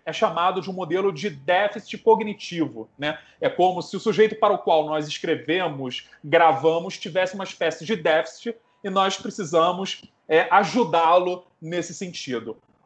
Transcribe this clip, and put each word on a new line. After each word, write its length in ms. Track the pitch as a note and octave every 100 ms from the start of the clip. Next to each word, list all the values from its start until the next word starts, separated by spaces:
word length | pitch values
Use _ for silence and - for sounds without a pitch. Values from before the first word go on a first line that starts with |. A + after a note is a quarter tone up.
| -
é 60 |
chamado 500 | D3+ G#3+ E3 F3+ F#3
de 80 | F#3+
um 40 |
modelo 380 | F#3 E3+ F3+ G3
de 180 | D#3 G3+
déficit 680 | C#3 - F3+ G3+ A#2+ - G#3+
cognitivo, 880 | - A3 G#3 - - E3+ D3 A2+ A2 -
né? 220 | D3 D#3 - -
É 100 | C3
como 320 | - F3+ F3
se 140 | - G3
o 40 |
sujeito 360 | A3+ F3 G#3+ G#3+
para 160 | G#3+
o 40 | G3
qual 280 | - D#3+ D3+
nós 220 | D#3 D3+
escrevemos, 1040 | - F3 C#3+ A#2+ F3 F3 C#3 C3 A#2+ - -
gravamos, 720 | D3 E3 E3 A#2 D#3+ E3 F#3 -
tivesse 380 | G3+ E3+ F#3 G3+
uma 80 |
espécie 420 | F#3+ - E3+ - D#3+
de 100 | G#3+
déficit 600 | E3 D#3 D#3+ - A#3 A3+ _ _
e 60 | G3
nós 280 | F#3+ G3 G3
precisamos, 840 | G#3+ - E3 E3 E3+ F3+ F#3+ - - _ -
é, 200 | D#3+ F3+
ajudá-lo 960 | F#3+ F#3 A3+ F#3 E3 E3 F3+ F3+ F3+ - _
nesse 320 | D#3+ F3 E3
sentido. 640 | - F#3 - - A#2+ A2 A2 _ _